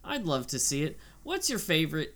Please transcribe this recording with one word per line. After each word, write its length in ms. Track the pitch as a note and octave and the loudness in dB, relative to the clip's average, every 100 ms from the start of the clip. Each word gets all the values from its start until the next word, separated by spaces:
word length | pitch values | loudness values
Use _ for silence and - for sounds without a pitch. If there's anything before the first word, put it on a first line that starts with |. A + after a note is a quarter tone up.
| - | -6
I'd 200 | C#4+ F3+ | -2 0
love 220 | C3+ A2+ | 0 0
to 120 | C3 | 0
see 240 | - C#3 | 0 2
it. 140 | D3+ - - - | -2 -4 -14 -16
What's 260 | - F#4 - | -6 -2 0
your 100 | A3+ | 0
favorite, 560 | - D#3+ D#3+ D#3 D3 | 2 2 4 0 -4